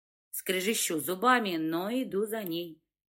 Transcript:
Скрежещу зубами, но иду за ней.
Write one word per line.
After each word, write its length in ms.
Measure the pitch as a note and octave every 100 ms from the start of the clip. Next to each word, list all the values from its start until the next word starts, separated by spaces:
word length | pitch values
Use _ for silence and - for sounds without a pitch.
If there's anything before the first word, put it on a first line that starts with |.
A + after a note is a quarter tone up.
| _ _ _
Скрежещу 680 | - - F#3 F#3 A3 - D#3+
зубами, 600 | C#3 F#3 A#3 B3 G#3 E3
но 320 | D#3+ E3 F#3+
иду 340 | B3 A3+ F#3+
за 180 | G#3+ A3
ней. 400 | G3 E3 F3 D#3+ _ _ _